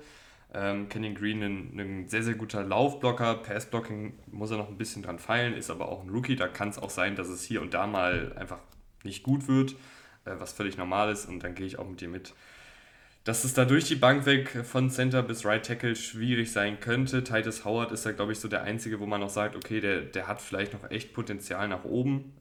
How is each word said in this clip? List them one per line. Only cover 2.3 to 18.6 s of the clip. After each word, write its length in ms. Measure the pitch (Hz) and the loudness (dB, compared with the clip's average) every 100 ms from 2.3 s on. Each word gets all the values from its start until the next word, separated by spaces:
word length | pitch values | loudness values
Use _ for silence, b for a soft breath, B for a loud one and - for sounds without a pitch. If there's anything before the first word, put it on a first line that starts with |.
| 110 | -2
guter 280 | 107 107 | -4 -4
Laufblocker. 680 | 95 101 139 143 127 120 117 | 0 4 4 4 0 2 2
Passblocking 800 | 113 - 107 - 117 113 107 107 - - | 2 -2 -6 -2 -4 -4 -6 -8 -10 -14
muss 200 | 98 107 | -6 -4
er 60 | 110 | -2
noch 120 | 104 | -4
ein 80 | 98 | -6
bisschen 240 | 107 - | -6 -6
dran 160 | 90 87 | -8 -8
feilen, 380 | - 117 120 113 | 0 2 2 0
ist 160 | - | -4
aber 180 | 82 90 | -6 -4
auch 140 | 92 | -6
ein 60 | 95 | -2
Rookie. 260 | 107 131 131 | -2 2 2
Da 120 | 90 | 0
kann's 300 | - 107 104 | 0 -4 -4
auch 140 | 98 | -6
sein, 240 | - 92 98 | 0 0 0
dass 120 | 90 | -4
es 160 | 90 | -6
hier 160 | - 110 | -2 -2
und 100 | 82 | 0
da 140 | 85 101 | 0 2
mal 460 | 101 90 87 80 - | 2 4 2 -2 -6
einfach 220 | - 87 - - - - | -8 -10 -14 -20 -20 -14
nicht 200 | 98 95 | -10 -6
gut 240 | - 139 135 | 2 2 4
wird, 240 | 135 135 - B B B B - | 4 4 0 B B B B -10
äh, 100 | 95 | -8
was 160 | 90 | -8
völlig 240 | - 101 95 | -4 -4 -2
normal 340 | 90 95 107 | 0 2 4
ist. 160 | 104 - | 2 -4
Und 160 | 92 | -8
dann 120 | 87 87 | -6 -6
gehe 100 | 95 | -6
ich 140 | 92 | -6
auch 100 | 90 | -10
mit 100 | 90 | -8
dir 80 | 87 | -8
mit, 280 | 90 - - B B B B B B B B | -10 -12 -20 B B B B B B B B
dass 220 | - 113 131 | -2 0 2
es 80 | |
da 120 | 127 123 | 4 6
durch 200 | 143 160 | 6 4
die 100 | 147 | 6
Bank 300 | 123 143 139 | 8 8 6
weg 240 | 139 135 123 117 | 4 4 -4 -2
von 240 | 131 131 | 2 2
Center 340 | 127 127 127 | 4 2 4
bis 220 | 117 113 104 | 2 0 2
Right 200 | 110 - | 2 2
Tackle 300 | 117 120 113 | -2 0 0
schwierig 560 | - 110 120 120 113 | -4 -2 2 2 2
sein 280 | - 104 101 | 2 0 0
könnte. 420 | - 123 131 131 | 0 2 4 2
Titus 420 | 127 113 113 107 101 | 2 2 2 -2 0
Howard 260 | 113 117 | 0 0
ist 140 | 110 110 | -2 -2
da, 60 | |
glaub 180 | 104 104 | 0 0
ich, 100 | 107 | -2
so 80 | 107 | -2
der 160 | 104 | -2